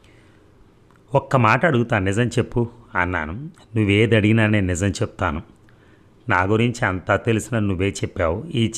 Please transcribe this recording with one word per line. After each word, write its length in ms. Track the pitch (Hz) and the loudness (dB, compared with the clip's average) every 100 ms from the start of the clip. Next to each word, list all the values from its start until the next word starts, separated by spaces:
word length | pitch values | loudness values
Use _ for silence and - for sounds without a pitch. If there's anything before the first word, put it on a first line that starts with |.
| _ - _ _ _ _ _ _ _ _ - | _ -20 _ _ _ _ _ _ _ _ -2
"ఒక్క 220 | 139 - 135 | -2 2 2
మాట 300 | 110 127 175 | 4 4 2
అడుగుతా, 320 | 123 117 110 | 2 2 0
నిజం 240 | 95 101 | 0 0
చెప్పు" 460 | 120 117 - 120 117 - - | 0 0 -2 -2 -4 -8 -6
అన్నాను. 560 | 92 90 87 76 101 160 - - 113 | -2 -2 -2 -6 -10 -12 -18 -6 -2
"నువ్వేది 400 | 101 101 113 110 | 2 4 4 4
అడిగినా 300 | 107 113 107 | 4 4 2
నేను 200 | 107 92 | 2 0
నిజం 220 | 87 101 | -2 -2
చెప్తాను." 540 | - 104 - 90 78 - _ - _ - _ _ _ - | -2 -6 -4 -4 -4 -10 _ -20 _ -20 _ _ _ -2
"నా 140 | 90 | 0
గురించి 440 | 95 110 120 - 107 | 2 2 0 0 -2
అంతా 300 | 92 - 98 | -2 -2 0
తెలిసిన 420 | 120 107 - 117 | 0 -2 -2 -2
నువ్వే 300 | 104 90 98 | -2 -2 -4
చెప్పావు. 560 | - 110 - 80 95 160 | -4 -8 -4 -4 -4 -6
ఈ 180 | 127 113 | -2 -2